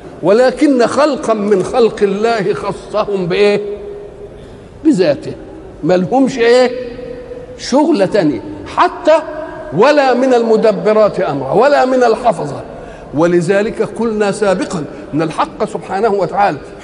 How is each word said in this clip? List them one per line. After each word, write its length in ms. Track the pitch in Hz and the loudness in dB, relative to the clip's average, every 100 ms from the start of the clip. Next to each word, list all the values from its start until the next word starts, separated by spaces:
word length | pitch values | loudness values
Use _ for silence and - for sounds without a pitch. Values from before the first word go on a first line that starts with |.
| - - | -18 -2
ولكن 640 | 160 226 254 254 294 254 226 | 2 4 4 2 2 4 2
خلقا 480 | 262 302 254 - | 2 0 0 -2
من 280 | 214 202 196 | 0 2 0
خلق 400 | - 254 220 - | 0 2 2 2
الله 520 | 202 190 233 226 190 | 0 0 0 0 -2
خصهم 720 | 180 202 190 - 208 208 196 175 | -2 -4 -8 -6 -4 -2 -2 -2
بإيه؟ 340 | 190 208 208 - - - - - - - - - - - - | 2 2 2 -2 -10 -12 -14 -16 -18 -18 -20 -20 -20 -20 -2
بذاته، 480 | 320 196 160 - - - - - - - | 2 4 2 0 -4 -14 -16 -18 -18 -4
ما 120 | 151 180 | 0 0
لهمش 420 | 180 254 262 - | 2 2 2 2
إيه؟ 320 | 233 247 247 - - - - - - - - - | 4 4 4 -2 -8 -10 -12 -12 -14 -16 -16 -14
شغلة 480 | - 262 320 302 185 | -2 0 2 2 2
تانية، 340 | 214 151 113 - - - | 2 0 -2 -8 -14 -6
حتى 480 | - 359 - 311 311 - - - - - 160 | 0 0 2 2 2 2 -10 -10 -12 -4 2
ولا 380 | 269 294 262 | 4 4 4
من 200 | 247 262 | 4 4
المدبرات 840 | 240 226 220 220 185 202 214 202 - | 2 4 4 2 2 2 4 2 2
أمرا 320 | 190 139 131 | -2 -2 0
ولا 320 | 170 277 277 | 2 4 4
من 200 | 262 254 | 2 2
الحفظة. 580 | 240 220 233 165 147 127 - - - - - | 2 2 0 -2 -4 -10 -12 -16 -16 -18 -6
ولذلك 680 | 135 175 175 165 202 220 202 | 0 2 2 2 0 0 -2
قلنا 500 | 220 - 226 214 202 | -4 -4 -2 0 -2
سابقاً 520 | 196 208 185 302 175 139 - - | 0 0 0 -2 -6 -8 -12 -6
أن 80 | 143 | -4
الحق 420 | 160 190 277 - | -2 -2 -4 -4
سبحانه 440 | 220 - - - 226 | -6 -6 -6 -2 0
وتعالى 500 | 202 170 185 202 135 - - | 0 0 0 0 0 -10 -12